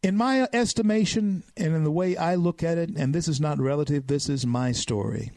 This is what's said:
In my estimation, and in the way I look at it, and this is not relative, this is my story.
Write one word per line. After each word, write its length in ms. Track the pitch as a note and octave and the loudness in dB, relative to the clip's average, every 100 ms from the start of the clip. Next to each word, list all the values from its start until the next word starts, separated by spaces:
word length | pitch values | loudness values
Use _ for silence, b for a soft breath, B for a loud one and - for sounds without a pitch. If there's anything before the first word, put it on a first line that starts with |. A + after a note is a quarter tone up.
In 140 | F#3 G3+ | 2 2
my 320 | A#3+ C4 B3+ | 2 2 2
estimation, 880 | A#3 A#3 - G#3+ G#3+ G3 A3+ G#3 F#3+ - - | 2 0 2 2 2 2 0 0 -2 -6 -4
and 180 | E3 D#3+ | 0 2
in 80 | |
the 80 | D#3 | 2
way 240 | D#3 F#3 F3+ | 2 0 0
I 200 | E3+ F3+ | 0 2
look 280 | F3 E3+ | 0 0
at 140 | E3 E3 | -2 0
it, 140 | E3+ - | -2 -2
and 180 | C3+ | -2
this 140 | D#3 E3+ | 0 0
is 140 | C#3 | 0
not 180 | D3+ C#3+ | 0 0
relative, 480 | C3+ C#3+ D3 D3 C3+ | 0 0 0 -2 0
this 220 | C#3+ - | -2 0
is 160 | C#3 B2 | -2 0
my 260 | B2 B2+ | 0 0
story. 600 | A#2+ - A2 G#2 A2 A2 | -2 -2 -2 -2 -4 -8